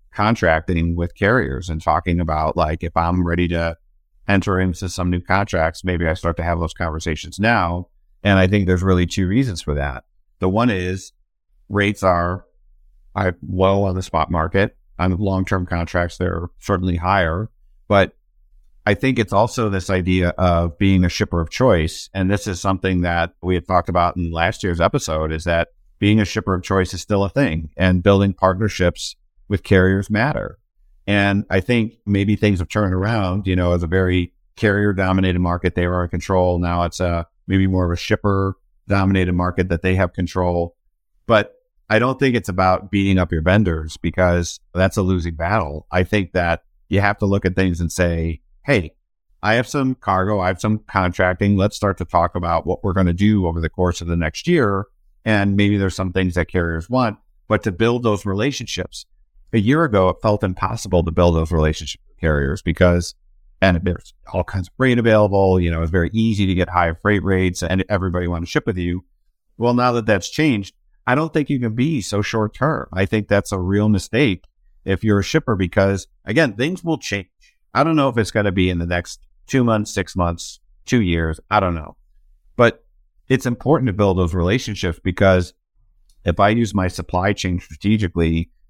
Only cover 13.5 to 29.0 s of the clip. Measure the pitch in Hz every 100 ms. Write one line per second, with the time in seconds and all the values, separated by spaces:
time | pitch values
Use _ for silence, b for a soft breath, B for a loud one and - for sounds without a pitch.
13.5 | 92 95 98 101 92 - 82 78 87 82
14.5 | 95 104 _ _ - 92 90 101 95 95
15.5 | 95 90 85 85 90 87 - 90 85 87
16.5 | - - 98 92 85 90 98 85 85 110
17.5 | _ _ _ - 101 92 _ _ _ _
18.5 | - _ _ - 101 131 127 107 101 113
19.5 | - 110 98 92 95 90 92 87 - 90
20.5 | 85 85 - 98 95 87 - 104 87 80
21.5 | - 127 90 78 - - 98 95 101 -
22.5 | 87 98 92 95 92 87 85 85 _ 87
23.5 | 90 - 90 - 87 85 87 85 82 85
24.5 | - 98 85 82 - - 78 78 80 80
25.5 | 85 85 _ _ - 101 110 101 110 101
26.5 | 90 - 95 92 92 - 101 98 - 110
27.5 | 80 78 - 92 92 95 98 98 92 95
28.5 | 92 107 - 87 -